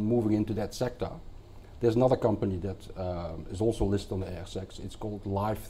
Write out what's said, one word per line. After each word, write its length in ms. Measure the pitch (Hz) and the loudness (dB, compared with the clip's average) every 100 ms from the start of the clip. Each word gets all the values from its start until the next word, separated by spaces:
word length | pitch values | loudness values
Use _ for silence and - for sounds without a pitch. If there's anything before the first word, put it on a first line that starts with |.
moving 300 | 107 120 107 | 2 4 4
into 180 | 107 107 | 4 2
that 220 | 107 101 | 0 -2
sector, 380 | - 123 - - - - - - - - - | -2 -2 -2 -6 -6 -12 -14 -16 -18 -16 0
there's 160 | 117 113 | 4 6
another 200 | 127 127 | 6 6
company 420 | 117 104 104 92 | 4 4 2 0
that, 180 | 95 92 - - | -2 -6 -10 -6
um, 480 | 90 87 87 80 - | -4 -4 -6 -8 -8
is 120 | 92 | 0
also 240 | 110 110 104 | 2 4 2
listed 260 | 101 - | 2 0
on 80 | 98 | -6
the 60 | 90 | -4
A 140 | 87 | -8
S 140 | 85 | -8
X. 260 | 98 95 - | -8 -8 -10
It's 160 | 101 - | -12 -8
called 280 | 110 104 | -8 -6
Life 420 | 101 98 107 104 - | -2 0 0 -2 -6